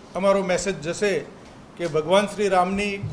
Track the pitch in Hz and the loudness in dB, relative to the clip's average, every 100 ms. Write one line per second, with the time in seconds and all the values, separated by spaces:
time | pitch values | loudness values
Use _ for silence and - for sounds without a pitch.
0 | - 180 196 196 190 175 202 165 147 170 | -12 0 2 2 2 0 -2 -6 -6 -2
1 | 202 165 - - - - - - 170 151 | -2 -2 -6 -14 -20 -20 -18 -8 -4 -2
2 | 156 196 202 180 202 185 180 196 208 196 | 2 2 2 0 0 2 2 0 -4 -4
3 | 202 | -6